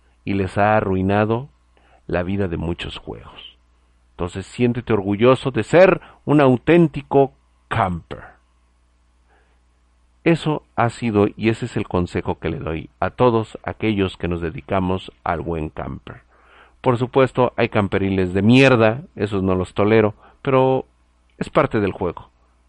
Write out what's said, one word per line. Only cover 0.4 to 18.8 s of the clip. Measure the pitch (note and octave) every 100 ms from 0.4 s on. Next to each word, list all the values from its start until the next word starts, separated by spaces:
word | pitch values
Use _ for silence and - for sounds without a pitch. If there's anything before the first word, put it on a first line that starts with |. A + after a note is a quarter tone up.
| F#2+ -
ha | G#2 G#2+
arruinado | G2+ F#2+ F#2+ G#2 G#2+ A#2 C#3+ _ _ _ _ _ -
la | E2+
vida | F2+ G2 F#2+
de | E2+
muchos | E2+ E2+ - -
juegos. | - G#1+ - - - _ _ _ _ _ _
Entonces | - F2 G2 F#2
siéntete | - B2 A#2+ -
orgulloso | A2 G2 G2+ A#2+ C3 C#3
de | A#2+
ser | G#2 D#3 F#3+ F3+ - _
un | - D3
auténtico | C#3 B2 - E3+ E3 C#3+ - C#3+ C3+ - _ _ _
camper. | - G2 E2+ - - - _ _ _ _ _ _ _ _ _ _ _ _ _ _ _ _ _ _ _
Eso | E3+ E3 - D3+ - -
ha | A#2
sido | - A#2+ G#2 G#2 -
y | A2
ese | A2+ B2
es | A#2
el | G2+
consejo | F#2 F2 F#2 F2+ F2
que | E2
le | D2
doy | - D#2+ - _
a | F#2
todos | - B2 A2+ A2 -
aquellos | - F2+ A2 G2+ F#2+ -
que | F2+
nos | F2
dedicamos | E2 - - G2 F#2 F#2 - - -
al | E2
buen | D#2 E2 D#2
camper. | - C#2 C2 - D#2+ _ _ _ - _ _
Por | C3+ A#2+
supuesto, | B2 C#3 C3 - B2 -
hay | A2+
camperiles | A2 G2 F#2+ G2 F#2+ F#2
de | F#2
mierda, | G#2 B2+ C3+ B2